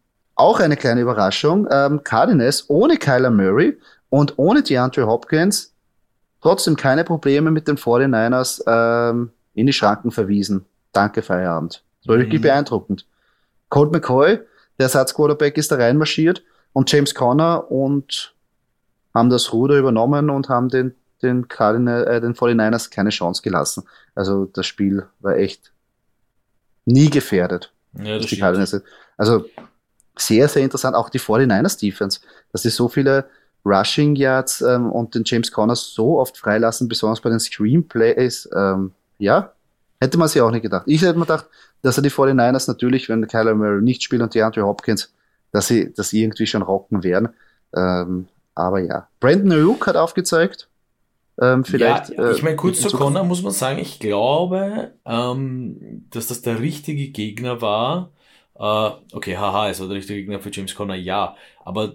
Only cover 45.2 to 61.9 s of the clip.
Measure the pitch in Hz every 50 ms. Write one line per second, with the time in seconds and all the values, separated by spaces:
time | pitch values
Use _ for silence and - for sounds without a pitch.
45.2 | _ _ _ _ _ _ - 104 95 - 120 113 87 - - - 101 - - 110
46.2 | 110 110 107 - 113 - - 107 95 - 98 95 - - 107 98 90 92 90 95
47.2 | 113 117 - _ _ _ _ _ _ _ - - 92 92 90 90 90 90 92 92
48.2 | 92 - _ _ _ _ - - 85 92 95 98 90 80 - - - _ _ -
49.2 | - 127 160 202 202 196 170 151 151 180 254 - - - 170 165 160 165 - -
50.2 | 175 - - 165 170 196 - - - _ _ _ _ _ _ _ _ _ _ _
51.2 | _ _ _ - 120 127 127 127 131 - 185 - - - - - - - - -
52.2 | - 120 113 - - 160 156 151 - 185 180 - - 202 - - 143 139 143 190
53.2 | 190 175 180 175 185 202 190 - - 131 139 156 143 - - - - 107 104 101
54.2 | 110 127 143 156 180 180 180 190 196 202 208 226 - - - _ - - 117 117
55.2 | 123 123 127 135 135 131 127 127 123 101 - - - - - - - _ - 117
56.2 | 113 - 123 - - 120 117 113 120 160 147 - - - 156 143 139 139 - -
57.2 | 104 107 107 110 120 123 120 117 117 107 104 110 117 131 160 180 180 - _ _
58.2 | _ _ _ _ _ _ _ - 104 107 107 107 110 104 - - _ _ - 110
59.2 | - 101 92 92 101 101 92 101 107 101 90 92 95 92 101 101 95 101 104 101
60.2 | 98 98 101 98 - 104 101 104 95 92 - - 101 98 95 92 90 90 92 101
61.2 | 98 - - - - - _ _ - - 92 107 110 104